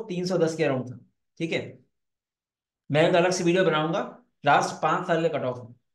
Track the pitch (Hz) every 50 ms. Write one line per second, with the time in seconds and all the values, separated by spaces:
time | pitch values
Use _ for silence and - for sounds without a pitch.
0 | - - 175 175 180 180 185 165 160 156 160 - 156 139 131 127 117 - - -
1 | - _ _ _ _ _ _ - 165 165 185 131 - - - - _ _ _ _
2 | _ _ _ _ _ _ _ _ _ _ _ _ _ _ _ _ _ - 139 151
3 | 170 180 180 170 175 180 175 - 175 170 170 156 160 160 151 156 156 165 185 214
4 | 240 - - - _ _ _ _ - 143 151 180 - - - - 170 156 170 185
5 | 175 180 170 160 165 160 151 131 135 123 - 117 113 - - _ _ _